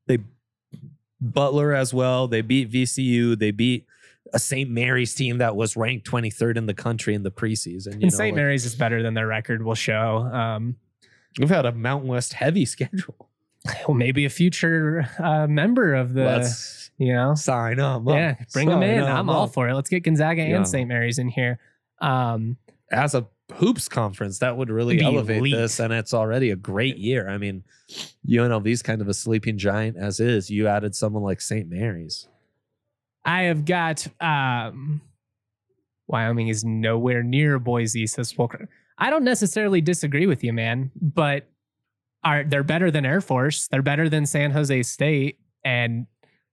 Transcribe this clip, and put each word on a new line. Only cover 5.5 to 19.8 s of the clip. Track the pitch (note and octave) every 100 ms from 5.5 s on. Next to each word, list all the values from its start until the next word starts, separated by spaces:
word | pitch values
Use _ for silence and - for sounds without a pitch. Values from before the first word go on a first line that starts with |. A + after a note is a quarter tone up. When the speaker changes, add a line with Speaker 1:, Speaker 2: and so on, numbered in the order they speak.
| G#2
Speaker 1:
was | A2 A2+
ranked | A2+ B2+ -
twenty-third | B2 A2+ G#2 A#2 A#2
in | A2+
the |
country | G2 - A2+ -
in | G#2
the | G2
preseason. | - A2+ G#2+ - F2+ G2
You |
Speaker 2:
And | G2+
Speaker 1:
know, | F#3
Speaker 2:
Saint | -
Speaker 1:
like | G#3+ E3
Speaker 2:
Mary's | C#3+ C#3 A#2+
is | A#2
better | A#2+ A#2
than | A2+ A2
their | A2
record | A2 G#2+ A#2
will | A2+ A2
show. | - A2 A2+ A2 B2
Um, | B2 A2+ A2 A#2 B2 _ _ _ _ _ -
Speaker 1:
We've | C#3
had | F#3 B2+
a |
Mountain | A#2 A#2 C#3 C3
West | B2 A#2+
heavy | - C3 F3+ C3+
<laughs> |
schedule. | - C3+ F#3+ - - - _ _ _ - - -
Speaker 2:
Well, | C#3
maybe | A#2+ C3+ C#3+
a |
future, | - F3+ F3 E3 E3 D3+ D#3+ C#3 -
uh, | E3+ D#3 D3+
member | D3 F3+ A#3+ D3
of | C#3 B2
the, | B2+ C3
Speaker 1:
Let's | A#2+ B2 A#2 - - - -
Speaker 2:
you | C3
know? | B2 B2+ D3+
Speaker 1:
sign | C#3+ B2 A#2 B2
'em | C#3 B2+ A#2+
up. | D3
Speaker 2:
Yeah, | E3 B2+ A#2+
bring | C3+ D#3
'em | -
Speaker 1:
Sign | F#3+
Speaker 2:
in. | A3+
Speaker 1:
'em | C#3 C3+
Speaker 2:
I'm | F#3+
all | E3 G#3
Speaker 1:
up. |
Speaker 2:
for | - B2
it. |
Let's | C3